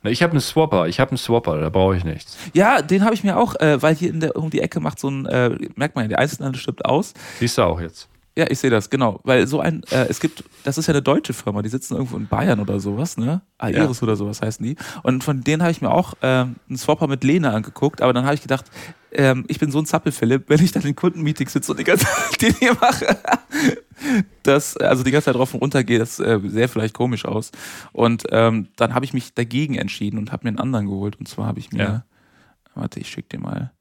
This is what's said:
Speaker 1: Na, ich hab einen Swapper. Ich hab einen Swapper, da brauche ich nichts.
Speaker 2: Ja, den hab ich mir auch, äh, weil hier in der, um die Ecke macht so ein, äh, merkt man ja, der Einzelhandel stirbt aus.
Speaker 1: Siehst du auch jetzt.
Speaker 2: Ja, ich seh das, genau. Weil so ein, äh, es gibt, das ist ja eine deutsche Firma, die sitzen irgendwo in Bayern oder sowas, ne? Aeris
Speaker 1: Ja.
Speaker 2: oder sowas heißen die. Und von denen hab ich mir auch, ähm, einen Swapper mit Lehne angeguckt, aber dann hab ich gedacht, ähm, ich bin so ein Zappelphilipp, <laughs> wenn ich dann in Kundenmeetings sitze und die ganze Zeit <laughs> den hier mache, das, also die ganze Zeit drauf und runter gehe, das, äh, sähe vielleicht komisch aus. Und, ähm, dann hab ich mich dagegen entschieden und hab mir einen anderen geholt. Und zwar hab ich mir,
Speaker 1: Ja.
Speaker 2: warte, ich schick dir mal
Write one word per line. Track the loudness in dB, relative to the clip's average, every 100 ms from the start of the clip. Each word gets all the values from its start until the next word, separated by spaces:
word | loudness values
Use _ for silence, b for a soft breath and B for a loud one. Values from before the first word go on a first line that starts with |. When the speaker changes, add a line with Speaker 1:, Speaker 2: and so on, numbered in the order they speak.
Speaker 1:
Na, | -2
ich | 0
hab | 2
einen | 2
Swapper. | 0 0 2 2 2
Ich | 0
hab | 0
einen | -2
Swapper, | 0 0 2 -2
da | 0
brauche | 2 4 2
ich |
nichts. | -2 -8 -12 -16 B
Speaker 2:
Ja, | 2 4 4
den | 2 2 2
hab |
ich | 2
mir | 0 2
auch, | 0 2
äh, | 2 4
weil | 4 2
hier | 0
in | -2
der, | -2 -2
um | -2
die | -2
Ecke | -2 -2
macht | -4 -4
so | -6
ein, | -4 -2
äh, | 2 2 0 -8 -4
merkt | -4 -2
man |
ja, | -2
der | 0
Einzelhandel | 0 -2 -6 -6
stirbt | -8 -4 0
aus. | 0 -2 -12 B B
Speaker 1:
Siehst | -2 2
du |
auch | 0 0
jetzt. | -6 -12 -20 _ _ -2
Speaker 2:
Ja, | -2
ich | 0
seh | 2
das, | 2 0
genau. | 0 0 0
Weil | 2 4 4
so | 2
ein, | 0 -2 -2
äh, | 0 0
es | -2
gibt, | -4 -6 -20 _ -6
das | -4
ist | 0
ja |
eine | 2
deutsche | 2 0 0
Firma, | -6 -4 -4
die | -4
sitzen | -6 -6 -6
irgendwo | -4 -6
in | -4
Bayern | 0 2 0
oder | 0 -2
sowas, | -2 -4 -4 -4
ne? | -2 -2 _ _
Aeris | -2 0 0 0
Speaker 1:
Ja. |
Speaker 2:
oder | -2 -2
sowas | -4 -4
heißen | -6 -4
die. | -8 -8 B B
Und | -2 0
von | 0 -2
denen | 0 2
hab | 0
ich | 0
mir | 2
auch, | 2 0 -2
ähm, | 0 2 0 -6 _
einen | -6
Swapper | 0 0 0
mit | 2
Lehne | 2 4 2
angeguckt, | 0 -4 -2 -2 2
aber | 2
dann | 4 2
hab |
ich | -2
gedacht, | -2 -4 -4 B B B _
ähm, | 2 4 4 -2
ich | -2
bin | 0
so | 0
ein | 0
Zappelphilipp, | 0 -2 0 2 2 4
<laughs> |
wenn | 4
ich | 6
dann | 2
in | -2 0
Kundenmeetings | 0 0 -2 -2 -2
sitze | -2 -4
und | -2
die | 2
ganze | 4 2
Zeit | 0 -2 2
<laughs> |
den | 2 4
hier | 4
mache, | 4 2 2 0 -2 0 -4 _ 0 0 0 _ B 0 0 0 -2
das, | 2 2 2 0
also | 2 2
die | 2
ganze | 2 2
Zeit | 0
drauf | 0
und | -2
runter | 0 0 2
gehe, | 2
das, | 0 -2
äh, | 0 0
sähe | 0 0 0
vielleicht | 0 -4
komisch | -2 -2 -2
aus. | -4 -6 -6 B B B B
Und, | 0 2 2 0
ähm, | 4 4 2 -4 -2
dann | 0
hab | 0 -2
ich |
mich | -6 -4
dagegen | -6 -2 -2 -2 -2
entschieden | -4 -4 -4 -4
und | -6
hab | -6
mir | -4
einen | -4
anderen | -2 -2 -2
geholt. | -4 -6 -8
Und | -14
zwar | -6 -6
hab | -6
ich | -8
mir, | -4
Speaker 1:
Ja. | -2 -2 -8 b b b b b _
Speaker 2:
warte, | -10 -10 -10
ich | -12
schick | -14 -12
dir | -10
mal | -8 -8 -10 _